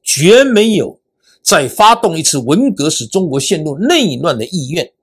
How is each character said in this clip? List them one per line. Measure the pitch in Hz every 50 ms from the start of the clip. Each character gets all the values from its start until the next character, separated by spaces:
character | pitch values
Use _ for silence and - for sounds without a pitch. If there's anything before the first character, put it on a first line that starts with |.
绝 | _ - - 131 147 180 226 254 277
没 | 269 233 208 214 226 214
有 | 170 113 - - _ _ _ _ _ _ _ _ _
再 | _ - 202 160 139
发 | 120 - - 208 214 233
动 | 233 233 196 165
一 | 160
次 | 147 - -
文 | 139 117 123 151 202 269 277 190
革 | - 143
使 | 160 151 - 120
中 | 110 - 196 190
国 | 165 131 139
陷 | - - 202 160 151
入 | 156 139 147
内 | 208 285 359 320 254 175 131
乱 | 120 147 170 135
的 | 110 113
意 | - 185 175 135 127
愿。 | 156 170 131 - _ _